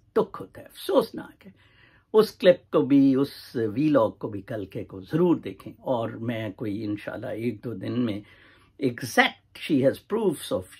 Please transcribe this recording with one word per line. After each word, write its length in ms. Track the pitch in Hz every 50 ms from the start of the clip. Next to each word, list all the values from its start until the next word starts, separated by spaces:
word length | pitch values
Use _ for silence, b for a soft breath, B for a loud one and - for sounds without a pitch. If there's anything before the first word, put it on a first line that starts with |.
| _ _ -
दुख 260 | 226 - - - -
होता 200 | - - - -
है, 60 | -
अफसोसनाक 800 | - - - - - - 277 - - - - - - - _ -
है। 80 | 196 - b b b b b b b b b b b -
उस 220 | 214 208 - -
क्लिप 260 | - - 185 180 - _ _
को 100 | - 165
भी, 320 | 151 127 143 139 139 139 131
उस 380 | 127 143 139 - - - - -
वीलॉग 600 | 127 113 107 101 123 151 156 147 131 110 101 - -
को 100 | - 113
भी 140 | 107 101
कल 240 | 95 - 117 107 98
के 180 | 92 - 120 95
को 180 | - - 95
ज़रूर 360 | 92 - - 160 180 175 156 -
देखें। 340 | - 98 95 - - - - _ -
और 340 | 165 131 117 117 113 117 113
मैं 340 | 117 120 120 110 110 107
कोई 300 | 92 - 120 107 101 107
इंशाल्लाह 480 | 113 104 104 104 - - - - 110 104
एक 300 | 101 107 113 120 113 101 -
दो 100 | 123 113
दिन 180 | 95 - 107
में 300 | 113 120 123 113 98 101 104 b b b b b b b b b b - -
exact 840 | - - - - 120 - - 262 247 - _ _ _ - - - -
she 200 | 180 262 139 131
has 100 | - - - -
proofs 400 | 202 226 220 190 143 - - -
of 100 | - 92 90 - -